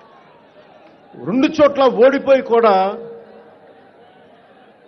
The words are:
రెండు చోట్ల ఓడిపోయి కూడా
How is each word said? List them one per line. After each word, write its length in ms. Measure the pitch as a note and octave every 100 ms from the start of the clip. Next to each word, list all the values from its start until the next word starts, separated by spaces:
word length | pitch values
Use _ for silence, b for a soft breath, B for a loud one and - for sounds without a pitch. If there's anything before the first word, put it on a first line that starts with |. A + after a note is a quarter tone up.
| - - - _ _ - - - - _ _ - B2
రెండు 220 | A#3+ D4+
చోట్ల 360 | D#4 D4 C#4
ఓడిపోయి 580 | C4+ G3 B3+ C4+ - C4+
కూడా 560 | A#3+ A#3 A3+ F#3+ F#3+ A3+ - - - - - - - - _ _ _ _ _ _ _ _ _ _